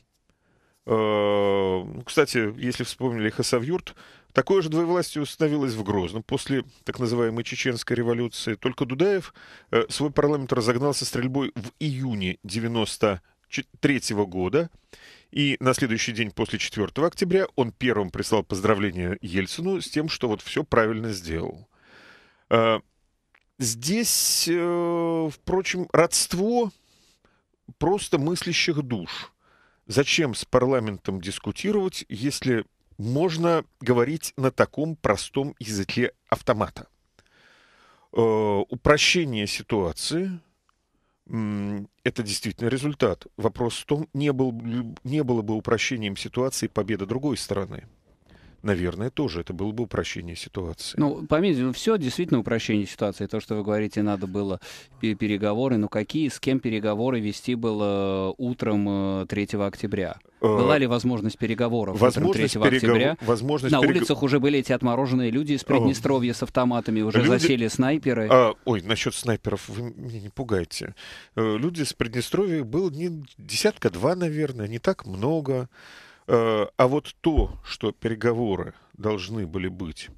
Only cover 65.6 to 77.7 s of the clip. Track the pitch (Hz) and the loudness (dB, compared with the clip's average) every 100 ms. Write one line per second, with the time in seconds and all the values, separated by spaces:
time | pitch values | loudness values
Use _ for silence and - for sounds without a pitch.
65.6 | - 139 120 135 139 135 120 117 123 131 | 2 4 4 2 2 2 2 -2 -2 0
66.6 | 123 120 113 110 107 110 131 143 160 127 | 2 0 0 0 2 4 4 4 4 2
67.6 | 110 - 131 156 131 113 107 127 113 - | 0 2 2 2 0 0 6 6 6 2
68.6 | - 107 92 110 127 - 120 107 107 98 | 0 0 0 -2 -2 -4 -2 -2 -2 -4
69.6 | - 107 120 - 127 113 101 - 120 95 | -6 -10 -10 -10 -12 -12 -12 -8 -2 -2
70.6 | 82 - - - - - - - 110 107 | -2 -8 -12 -14 -18 -20 -10 -2 0 0
71.6 | 139 170 139 - 117 120 - 175 196 160 | -2 -4 -6 -4 -4 -4 -2 0 0 -2
72.6 | 117 151 190 143 175 160 135 - 101 - | -2 -2 -2 -2 -6 -8 -14 -18 -8 0
73.6 | 208 - 113 85 127 180 170 151 147 123 | 0 2 -2 2 0 2 0 -2 -4 -4
74.6 | 104 113 - 190 107 95 123 160 135 127 | -6 -4 -2 -2 -4 -4 0 0 0 -2
75.6 | 127 - - - - - - 120 113 107 | -4 -12 -20 -20 -20 -10 2 4 4 2
76.6 | 98 - 127 147 - - 165 143 98 - | 2 4 4 2 -4 -2 0 2 2 -2
77.6 | - | -12